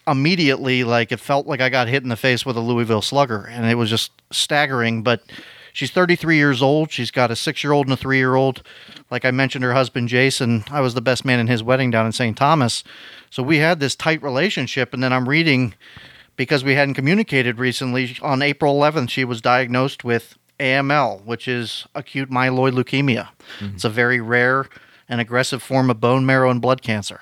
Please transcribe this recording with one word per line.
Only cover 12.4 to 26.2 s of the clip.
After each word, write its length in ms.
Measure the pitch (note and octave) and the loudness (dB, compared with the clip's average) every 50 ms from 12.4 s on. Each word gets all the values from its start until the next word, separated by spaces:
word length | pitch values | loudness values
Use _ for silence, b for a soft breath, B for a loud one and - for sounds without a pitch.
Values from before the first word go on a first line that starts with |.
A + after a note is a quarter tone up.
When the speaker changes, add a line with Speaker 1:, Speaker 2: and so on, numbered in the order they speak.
| C#3 C#3+ D#3+ D#3+ B2+ A2+ - - - B B B B B B B B B | 2 2 4 4 2 2 0 -4 -8 B B B B B B B B B
Speaker 1:
So 100 | B - | B -6
we 160 | B2 C3+ E3 D3 | -2 2 2 4
had 220 | D3+ E3 F3+ D#3 | 4 2 2 0
this 160 | C#3 B2+ - | 0 -4 -4
tight 260 | - - D#3+ D#3+ D3+ | -2 -2 -2 -2 0
relationship. 720 | C#3+ C#3+ B2 C3 E3 A3 - F3+ - - - C3+ B2 - - | -2 -4 -2 0 0 0 -2 -2 -4 -4 -2 -2 -4 -4 -2
And 100 | B2 C3 | -2 -2
then 80 | B2+ | 0
I'm 160 | B2+ B2+ B2+ B2 | 0 0 0 0
reading, 460 | C#3+ D#3+ E3 D#3+ C3+ B2+ B2+ A2 - - B B B B B B B B B B B - | 0 2 2 4 2 2 2 0 -4 -8 B B B B B B B B B B B -6
because 260 | D3 - D#3 C3+ B2+ | -2 0 0 0 2
we 120 | C#3 C3 | 2 2
hadn't 180 | C#3+ C#3+ C#3 C3 | 2 2 0 0
communicated 640 | C#3+ C3 C#3+ F#3 G#3+ A3 - D3 C3+ B2 B2 A#2 A2+ | -2 0 2 2 2 0 0 0 0 0 0 -2 -2
recently, 580 | B2+ B2+ A#2 - C#3 B2+ A#2+ B2+ B2+ A#2+ B2 - | -2 -2 -2 -2 -4 -4 -2 -2 -2 -4 -6 -6
on 220 | - D3 C#3 C3 C#3+ | -4 -2 0 0 0
April 300 | C#3+ C#3+ - D#3+ C#3+ C#3+ | 0 0 0 0 0 2
eleventh, 340 | C#3+ D3 D3+ D#3 D#3+ B2 A#2 | 2 2 2 2 0 -2 -2
she 160 | - C3+ C3 | -2 -2 -2
was 160 | A#2+ B2 A2+ | -2 -4 -2
diagnosed 640 | A2 B2+ B2 B2+ C3 A#2+ A#2+ B2+ C3 C#3 - - - | 0 2 2 2 2 0 0 0 -2 -2 -4 -6 -4
with 320 | A#2+ A#2 A#2 - - - _ _ _ _ - | -2 -2 -2 -2 -6 -16 _ _ _ _ -4
A 100 | C#3+ C3 C3 | -2 0 0
M 140 | C#3 C#3 C#3 | 0 2 2
L, 320 | C#3+ D3+ C3+ A2+ G2 F#2+ G2+ | 2 2 2 0 -2 -6 -8
which 240 | A2 A#2 A2+ - C3 | -8 -8 -6 -6 -4
is 360 | B2 B2 A#2 A2 - - - - - | -4 -4 -4 -6 -8 -12 -12 -12 -12
acute 340 | D3 - - - C3+ C3+ C3 | -12 -12 -8 -6 -6 -6 -4
myeloid 420 | C3 B2 B2+ C3 C3 B2+ B2+ C3+ B2+ B2+ | 0 0 0 2 2 2 2 2 2 0
leukemia. 460 | A#2+ - - C3+ C#3+ C#3 A#2 A2+ F#2 - - _ B B B B | 0 0 0 0 2 2 0 0 -4 -8 -14 _ B B B B
Speaker 2:
Mm-hmm. 160 | G2+ G2+ G2 | -10 -10 -8
Speaker 1:
It's 80 | F2+ F#2 | -6 -6
a 60 | A2+ | -2
very 320 | G#2+ A#2 A#2+ A#2+ B2+ A#2+ | 0 0 2 2 2 0
rare 480 | A2+ A2+ A#2+ A#2+ B2 B2+ C3 C3+ C3+ - B B B B B B B B | -2 0 0 2 2 2 2 0 -2 -6 B B B B B B B B
and 100 | A#2+ A#2 | -4 -4
aggressive 420 | A#2+ A2+ A#2+ B2 B2+ - - A#2 | -4 -2 0 0 0 0 -4 -6
form 280 | - - C3 C3+ C3 B2+ | -6 -2 0 2 2 2
of 100 | A#2+ A2 | 2 2
bone 260 | B2 A#2+ B2+ C3+ | 2 2 2 2